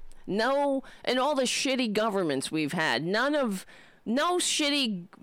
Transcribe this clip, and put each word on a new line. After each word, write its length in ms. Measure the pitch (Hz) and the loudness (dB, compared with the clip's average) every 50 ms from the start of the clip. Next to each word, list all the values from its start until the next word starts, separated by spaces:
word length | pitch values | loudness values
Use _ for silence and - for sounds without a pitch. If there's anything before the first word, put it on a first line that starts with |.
| - - - - - - | -8 -12 -14 -12 -8 -4
No, 560 | 180 202 220 247 277 285 285 285 277 269 - - - - - | -2 0 0 2 2 2 2 0 0 -2 -4 -8 -14 -8 -4
in 140 | - 240 254 | -2 0 2
all 160 | 254 285 302 | 2 2 2
the 80 | 269 262 | 2 0
shitty 480 | 240 - - - 277 262 247 254 226 | 0 0 0 0 0 2 2 0 0
governments 600 | 202 214 214 226 196 196 185 160 139 131 139 - | 2 0 2 2 2 0 0 0 0 -2 -2 -2
we've 220 | - 160 156 143 151 | -2 -2 -2 0 0
had, 300 | 180 160 151 120 117 147 | 0 0 2 2 0 0
none 320 | 170 196 220 247 285 294 | 0 0 2 2 2 2
of, 300 | 302 277 233 196 185 - - - - - - - - - | 2 0 0 -2 -4 -8 -12 -18 -20 -20 -20 -20 -12 -6
no 320 | - 220 262 302 339 359 359 | -2 0 2 2 2 2 2
shitty, 680 | - - - - 302 285 285 294 269 226 208 175 175 - - - | 0 0 0 2 2 2 2 2 2 0 -2 -4 -6 -12 -16 -14